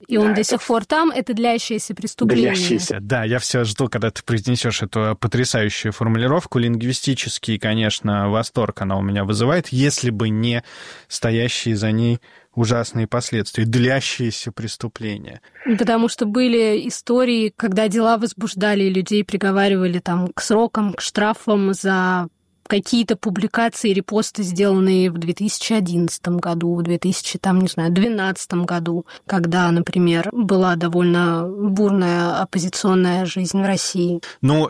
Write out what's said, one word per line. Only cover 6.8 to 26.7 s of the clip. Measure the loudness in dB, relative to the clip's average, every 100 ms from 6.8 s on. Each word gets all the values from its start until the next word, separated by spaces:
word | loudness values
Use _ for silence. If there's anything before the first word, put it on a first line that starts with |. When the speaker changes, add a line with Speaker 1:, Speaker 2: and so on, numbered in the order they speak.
| -2 -2 -2 -2 -4 -6 -4 -2
Speaker 3:
конечно, | 0 0 0 0 -2 0 0
восторг | 0 -2 -2 -2 -2
она | -4 -2
у |
меня | 0 -2
вызывает, | -2 0 2 0 0
если | 0 0 0 -2
бы | -2 0
не | 0 0 -2 -6 -18 -20 -20 -14
стоящие | -4 0 0 0 -2 -2 0
за | 0
ней | 2 2 0 _ -20 _ -2
ужасные | 0 0 -2 -4 -2
последствия, | -2 -2 -4 -4 -2 0
длящиеся | 2 2 2 -2 -4 -4 -4 -10
преступления. | -10 -10 -8 -10 -8 -8 -8 -12 -18 _ -10 -2 0
Speaker 1:
Потому | 2 2 2
что | 0 -2
были | 2 2 2 2 0 -2
истории, | -8 0 2 2 2 0 -2
когда | -2 0 0
дела | 2 2 2
возбуждали, | 0 -4 -6 -2 0 2 2
и |
людей | 0 0 0
приговаривали | 0 -2 0 2 2 2 2 -2
там | -2 -2 -2
к | -4
срокам, | 0 2 2 0 -2
к | -2
штрафам | -4 0 0 0 0 2 2 0
за | 0 2 2 0 -2 _ _ _ -2
какие-то | -2 0 0 0 0
публикации, | -2 -2 0 0 0 0 0
репосты, | 0 0 -2 -2 -4
сделанные | -4 2 2 4 4 4 2
в | 0
две | -4
тысячи | -2 -2 -4 -2
одиннадцатом | 0 0 0 0 -2 -2 -2
году, | -2 -2 0